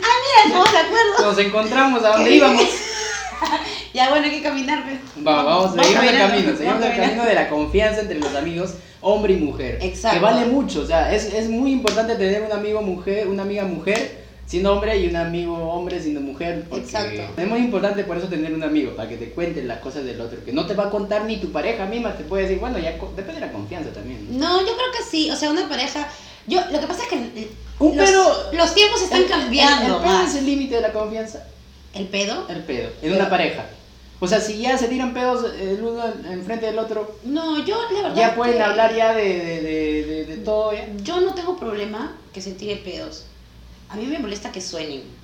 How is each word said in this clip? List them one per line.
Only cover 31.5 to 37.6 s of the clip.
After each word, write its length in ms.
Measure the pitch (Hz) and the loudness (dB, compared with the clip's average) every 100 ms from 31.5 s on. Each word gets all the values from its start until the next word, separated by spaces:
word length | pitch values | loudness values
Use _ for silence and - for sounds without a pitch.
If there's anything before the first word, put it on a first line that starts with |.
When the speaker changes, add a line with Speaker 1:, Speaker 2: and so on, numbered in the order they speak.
| - - - - | -20 -20 -20 -18
Speaker 1:
¿El 120 | 202 196 | -10 -6
pedo? 400 | 196 202 277 370 | -4 -4 -4 -8
Speaker 2:
El 160 | 165 | -10
pedo, 240 | - 127 110 | -6 -6 -6
en 40 | - | -6
Speaker 1:
Pero 140 | 156 190 | -2 0
Speaker 2:
una 140 | 190 | 2
pareja. 360 | 180 156 - 107 - - - - - | 2 0 -2 -10 -14 -20 -20 -20 -6
O 80 | 180 | 0
sea, 120 | 214 | 2
si 180 | 214 214 | 0 -4
ya 180 | 247 262 | -2 0
se 100 | 240 | 0
tiran 260 | 254 254 | -2 -4
pedos 320 | 247 247 247 226 - | -2 -2 0 -2 -6
el 240 | 190 196 | -4 -4
uno 200 | 233 233 226 202 156 | -4 -4 -6 -6 -10
en, 60 | |
en 120 | 185 185 | -10 -8
frente 200 | 226 226 | -6 -4
del 120 | 220 | -4
otro, 380 | 220 214 214 - | -4 -6 -8 -10
Speaker 1:
No, 400 | 240 294 320 302 | -6 -4 -2 -4